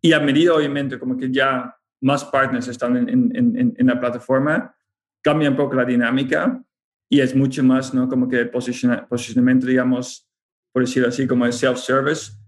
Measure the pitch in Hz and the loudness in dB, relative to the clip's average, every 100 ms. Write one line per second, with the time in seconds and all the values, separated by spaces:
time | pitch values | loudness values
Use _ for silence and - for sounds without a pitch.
0 | 170 156 143 135 170 156 147 143 139 127 | 4 4 2 2 4 2 0 -2 -6 -6
1 | 127 127 131 131 135 127 123 - _ _ | -6 -6 -4 0 0 -2 -6 -16 _ _
2 | 135 143 - 139 135 127 120 113 123 123 | -2 -2 0 0 0 -2 -6 -6 -2 0
3 | 120 127 117 - 120 120 123 - 127 120 | 0 2 2 2 0 2 -2 2 2 2
4 | 123 120 - 135 143 160 - _ _ _ | -2 -6 -2 0 0 -2 -6 _ _ _
5 | _ _ - 156 147 131 139 131 127 123 | _ _ 0 2 0 0 0 0 0 0
6 | 120 127 131 151 175 254 - _ _ _ | 2 0 0 -2 -2 -4 -12 _ _ _
7 | _ 143 131 135 135 131 131 131 131 131 | _ 2 2 2 0 2 2 2 0 -2
8 | 127 127 127 127 120 127 120 120 123 120 | 0 0 0 0 -2 -4 -6 -2 0 -2
9 | - 120 - 117 123 127 127 127 123 127 | -4 -8 -4 0 4 2 2 0 0 -2
10 | 127 - _ _ _ _ _ 127 127 131 | -4 -14 _ _ _ _ _ -2 0 0
11 | 123 127 127 123 120 120 135 123 - 131 | 0 0 0 0 0 0 -2 -2 0 0
12 | 139 156 - - | 0 -4 -8 -20